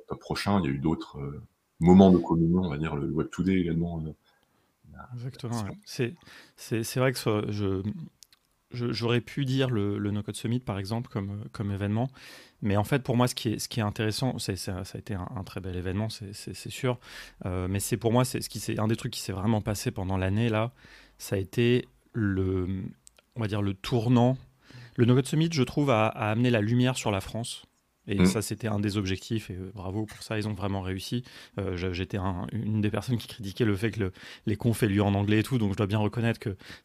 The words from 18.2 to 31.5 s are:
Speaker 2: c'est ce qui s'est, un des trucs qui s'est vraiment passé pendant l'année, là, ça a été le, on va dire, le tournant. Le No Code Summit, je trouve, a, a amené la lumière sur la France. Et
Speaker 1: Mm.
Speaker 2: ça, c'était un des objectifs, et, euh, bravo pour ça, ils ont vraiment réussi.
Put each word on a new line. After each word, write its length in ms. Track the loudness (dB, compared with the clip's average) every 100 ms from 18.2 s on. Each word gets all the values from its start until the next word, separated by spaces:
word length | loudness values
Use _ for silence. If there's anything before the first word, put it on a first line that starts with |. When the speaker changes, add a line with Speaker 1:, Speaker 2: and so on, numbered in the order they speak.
| 2
Speaker 2:
c'est 160 | 0
ce 80 | -6
qui 100 | -8
s'est, 200 | -4 0
un 80 | 0
des 80 | 0
trucs 180 | -2
qui 80 | -8
s'est 100 | -6
vraiment 300 | -2 2 2
passé 300 | 0 -2 -4
pendant 260 | -4 -2 0
l'année, 320 | 2 2 2
là, 240 | 2 -2 -6 -20 -20 -20 -16
ça 160 | -4 -4
a 40 |
été 480 | -2 2 4 4 2 _ _
le, 540 | 0 0 2 0 0 -2 -4 -6 -12 -20 _ _ -4
on 60 |
va 40 | -2
dire, 160 | 0
le 140 | 0 -2
tournant. 600 | 0 0 4 6 6 2 -6 _ _ -20 -12 2
Le 100 | 6
No 80 |
Code 140 | 6 4
Summit, 220 | 2 2
je 100 | 2
trouve, 300 | 0 2 4
a, 160 | 4 4
a 240 | 2 -2
amené 180 | 2 4
la 120 | 4
lumière 360 | 4 4 2 2
sur 140 | 0
la 100 | -2
France. 420 | -2 -8 -8 -10 -16 _ _ _ -4
Et 120 | 4
Speaker 1:
Mm. 40 | 4
Speaker 2:
ça, 160 | 4
c'était 280 | -2 -4 -4
un 100 | 0
des 160 | 0 0
objectifs, 540 | 0 -2 -2 -6 -6
et, 60 | -10
euh, 140 | -10 -10
bravo 300 | -8 -6 -6
pour 180 | -10
ça, 140 | -8 -4
ils 100 | -4
ont 60 |
vraiment 280 | -4 -2 -2
réussi. 440 | -2 -6 -4 -6 -6 -16 -14